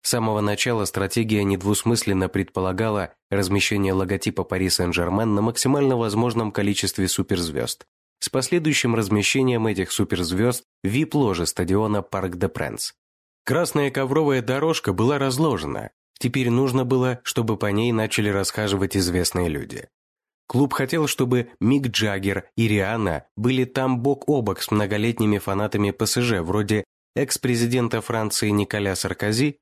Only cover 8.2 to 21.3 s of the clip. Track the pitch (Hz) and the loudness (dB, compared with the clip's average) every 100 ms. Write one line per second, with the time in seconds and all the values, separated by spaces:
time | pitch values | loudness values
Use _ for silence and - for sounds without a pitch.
8.2 | - 131 127 175 156 143 123 113 98 104 | -4 -2 0 0 2 0 2 0 2 2
9.2 | 98 135 131 117 110 95 92 - 98 90 | 2 2 2 2 0 0 -2 -2 -2 0
10.2 | 85 92 120 123 _ _ 98 117 156 151 | -2 0 0 0 _ _ -2 0 0 2
11.2 | 120 87 85 - 87 98 107 104 95 98 | 2 2 -2 -2 0 2 2 0 -2 -4
12.2 | 95 87 92 - 71 53 - _ _ _ | -4 -2 -4 -2 -6 -6 -10 _ _ _
13.2 | _ _ - 135 170 147 143 139 131 143 | _ _ -2 0 0 0 0 0 0 2
14.2 | 147 131 113 131 160 160 - 92 117 143 | 2 2 0 0 0 0 -2 2 2 2
15.2 | 135 127 160 101 76 52 53 _ _ _ | 0 0 0 0 -4 -8 -10 _ _ _
16.2 | 120 131 120 120 135 127 123 131 127 123 | -2 0 2 2 2 2 2 2 0 -2
17.2 | - - 113 104 104 101 120 113 110 - | -4 -2 -2 0 0 2 2 0 0 0
18.2 | 104 98 98 - 107 98 95 98 90 90 | 0 0 -2 -2 -2 0 0 0 0 0
19.2 | 85 92 87 71 - - - _ _ _ | 0 0 -2 -4 -8 -14 -16 _ _ _
20.2 | _ _ _ 120 139 - 131 165 147 - | _ _ _ 0 0 0 -2 0 -2 0
21.2 | 127 | 0